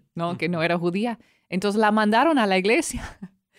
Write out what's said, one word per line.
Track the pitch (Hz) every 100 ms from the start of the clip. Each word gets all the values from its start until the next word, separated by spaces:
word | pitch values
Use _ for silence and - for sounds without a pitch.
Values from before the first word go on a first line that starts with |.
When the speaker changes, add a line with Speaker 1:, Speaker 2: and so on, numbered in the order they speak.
| _
Speaker 1:
¿no? | 170 170 147
Que | 165
no | 170
Speaker 2:
Ujú. | 165
Speaker 1:
era | 170
judía. | 175 196 240 226 _ _ -
Entonces | 180 202 214
la | 214
mandaron | 214 208 226 311 285
a | 208
la | 190
iglesia. | 196 285 - 240
<laughs> | - - 190 _ _